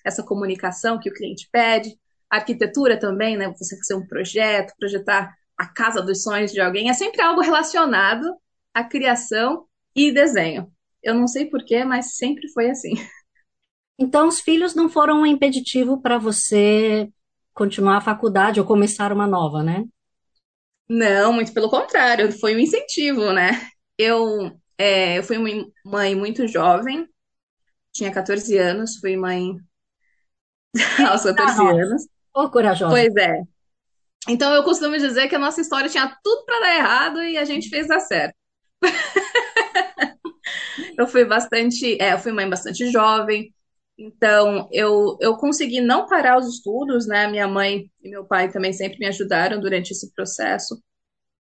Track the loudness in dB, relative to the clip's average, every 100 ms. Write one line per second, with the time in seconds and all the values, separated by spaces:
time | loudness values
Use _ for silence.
0 | -8 -8 -6 -4 -4 -4 -6 -4 -4 -4
1 | -6 -10 -12 -12 -4 0 2 2 -2 -16
2 | _ _ -4 -4 -2 -2 -2 2 0 0
3 | -4 -2 -2 -2 -6 -8 -14 -12 -8 -8
4 | -6 -8 -6 -2 0 0 -2 -8 -6 -6
5 | 0 -2 -2 -14 _ -10 -10 -2 -2 -2
6 | -2 -4 -2 -2 -2 0 -2 0 0 0
7 | -2 2 2 2 2 2 2 0 2 4
8 | 2 2 -4 -8 _ _ _ -6 -4 -2
9 | 0 0 0 -2 -2 -2 -10 _ _ 2
10 | 2 4 4 4 -2 -4 -10 _ _ _
11 | -2 0 0 0 -4 -6 0 0 0 -2
12 | -4 -6 -4 -4 -6 -2 -2 -2 -6 -8
13 | -8 -20 _ _ _ _ _ _ _ -4
14 | 0 4 4 2 0 2 2 0 0 2
15 | 4 4 4 4 2 0 -2 -2 0 0
16 | 0 0 0 -2 0 2 4 4 2 0
17 | -4 _ _ _ _ -4 -4 0 2 2
18 | 0 -2 0 2 2 2 2 4 2 0
19 | -2 0 0 0 -2 -2 -2 -2 -6 _
20 | _ _ _ _ _ _ _ _ -4 0
21 | 2 4 4 2 0 -2 0 0 -2 0
22 | 2 2 0 0 -2 2 2 0 -4 -4
23 | -2 0 0 2 2 0 -6 _ _ -2
24 | 0 2 0 -2 -6 -10 _ -2 2 2
25 | 2 0 -2 -2 -2 -4 -8 _ -8 -2
26 | 0 0 -4 -4 -2 0 2 2 0 -8
27 | -10 _ _ _ _ _ _ _ _ -8
28 | -6 -6 -4 -4 0 2 2 0 -6 -8
29 | -6 -4 -2 -4 -4 -8 -14 _ _ _
30 | _ _ _ _ _ _ _ -2 -2 2
31 | 2 2 2 2 2 4 4 4 2 -2
32 | -6 _ _ -2 0 2 2 2 2 4
33 | 4 4 2 0 -6 _ _ _ _ _
34 | _ _ -4 0 4 4 4 2 0 0
35 | 0 0 0 0 -2 -2 -4 -2 -2 -2
36 | -2 -4 -2 -2 0 0 2 2 2 2
37 | 0 -2 -4 -4 -4 -4 -6 -6 0 0
38 | 0 -2 -2 -6 _ _ _ -2 -2 0
39 | -2 -4 0 -2 -2 -2 -2 -2 -4 -4
40 | -8 -8 -18 -14 -12 -12 -12 -12 -12 -2
41 | 2 4 4 4 2 0 0 0 -2 0
42 | 2 2 0 -4 -2 -4 -6 -6 0 4
43 | 4 4 0 -4 -4 _ _ _ _ _
44 | -20 -2 4 6 4 2 -4 0 2 4
45 | 2 2 0 0 0 -2 -2 0 2 2
46 | 2 2 4 4 2 -8 -6 -6 -2 -2
47 | 0 0 0 0 -2 0 -2 -2 -8 _
48 | -18 -16 -2 -2 0 -2 -4 -4 -8 -6
49 | -6 -4 -2 0 0 -2 -2 -4 -4 -10
50 | -14 -10 -10 -6 -4 -4 -6 -14 _ _
51 | _ _ _ _ _